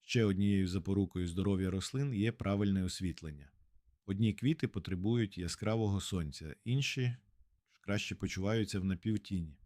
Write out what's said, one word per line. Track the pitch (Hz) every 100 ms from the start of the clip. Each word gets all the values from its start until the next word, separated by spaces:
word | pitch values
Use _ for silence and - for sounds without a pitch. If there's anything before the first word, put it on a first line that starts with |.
Ще | - 123
однією | 107 95 101 98 92
запорукою | 92 85 98 95 90 90
здоров'я | 85 98 95 92
рослин | 95 87 - 143
є | 113 107
правильне | 113 98 101 101 98
освітлення. | 92 - 92 78 80 73 71 _ _ - _ _ -
Одні | 98 110
квіти | 101 123 160 -
потребують | - 87 92 98 120 107 -
яскравого | 87 - 104 113 110 98
сонця, | - 95 78 69 78 71
інші | - 127 135 - 123 120 _ _ - _ _
ж | _
краще | - 101 -
почуваються | 92 95 - 95 92 98 104
в |
напівтіні. | 95 92 110 110 - 95 82 71